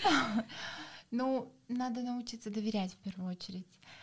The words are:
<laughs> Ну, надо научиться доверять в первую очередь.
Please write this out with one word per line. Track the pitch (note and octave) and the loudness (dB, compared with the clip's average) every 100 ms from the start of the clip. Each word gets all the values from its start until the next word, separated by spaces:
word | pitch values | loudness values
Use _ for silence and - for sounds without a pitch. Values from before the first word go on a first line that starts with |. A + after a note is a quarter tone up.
<laughs> | G#4 D4 B3 G#3+ A3+ - - - - - - | 6 6 6 2 0 -6 -8 -8 -10 -14 -4
Ну, | A#3 C4 C4 A3+ - - | 0 2 2 0 -10 -4
надо | B3 B3+ A#3+ | 0 0 0
научиться | B3 B3 A#3+ A3+ A3 | -2 -2 -4 -8 -4
доверять | G#3 G#3+ G#3+ F#3 | 0 2 2 0
в | - | -2
первую | G3 F#3 F3+ | -8 -4 -4
очередь. | F3+ - F#3 F#3 - - - | -4 -6 -8 -10 -16 -20 -20